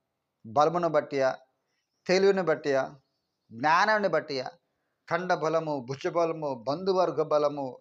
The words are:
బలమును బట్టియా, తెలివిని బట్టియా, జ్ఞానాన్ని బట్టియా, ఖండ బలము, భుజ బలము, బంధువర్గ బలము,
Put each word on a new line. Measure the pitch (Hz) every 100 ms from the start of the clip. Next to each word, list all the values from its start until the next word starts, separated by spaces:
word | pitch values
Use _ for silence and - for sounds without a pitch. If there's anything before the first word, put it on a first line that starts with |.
| _ _ _ _ 113
బలమును | 113 151 170 170
బట్టియా, | 151 147 143 131 - _ _ _ _ _ _ -
తెలివిని | 185 196 190
బట్టియా, | 170 151 147 135 143 147 _ _ _ _ _
జ్ఞానాన్ని | 113 147 165 208 214 196
బట్టియా, | 156 151 139 120 - _ _ _ _ -
ఖండ | 170 180
బలము, | 175 156 160 160 143 120
భుజ | 135 180
బలము, | 165 165 160 151 127 113
బంధువర్గ | 151 190 185 175 143
బలము, | 156 151 147 143 135 120